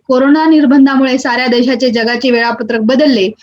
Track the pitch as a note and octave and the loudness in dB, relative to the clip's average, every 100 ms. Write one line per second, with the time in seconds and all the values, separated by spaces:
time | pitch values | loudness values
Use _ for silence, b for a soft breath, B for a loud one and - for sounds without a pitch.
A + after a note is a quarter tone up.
0 | - B3+ C#4 D#4 D#4+ D#4 B3+ C#4 C4+ C4+ | -4 0 2 2 2 2 2 4 2 2
1 | C4 C4 C4 A#3+ B3+ A#3+ B3 A#3 B3+ A3+ | 0 -2 -4 -4 -2 0 0 0 -2 -2
2 | A3+ A#3+ C4 A#3 A#3 A3+ A3+ A#3 A3 C4 | -2 -2 0 0 -2 -4 -6 -4 0 2
3 | D4+ A#3 F#3+ B | 2 0 -2 B